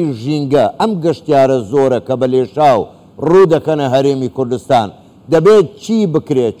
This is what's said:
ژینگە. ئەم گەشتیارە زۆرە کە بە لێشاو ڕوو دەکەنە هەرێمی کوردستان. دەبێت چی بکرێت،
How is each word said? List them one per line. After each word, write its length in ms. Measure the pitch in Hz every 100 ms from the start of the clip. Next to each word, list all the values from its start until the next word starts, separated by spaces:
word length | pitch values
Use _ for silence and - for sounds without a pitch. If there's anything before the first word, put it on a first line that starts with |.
| 160 117
ژینگە. 440 | 123 151 139 139 107 -
ئەم 120 | 220 196
گەشتیارە 540 | 160 156 - 143 135 135 101
زۆرە 300 | 139 131 123 -
کە 80 | 127
بە 60 | 127
لێشاو 480 | 127 123 147 151 113 87 - - - 151
ڕوو 220 | 185 185
دەکەنە 320 | 156 156 156 139
هەرێمی 360 | 131 139 135 127 -
کوردستان. 520 | 123 123 - 127 101 - _ _ -
دەبێت 340 | 160 170 214 165 -
چی 160 | - 220 196
بکرێت، 400 | 151 - 131 120 -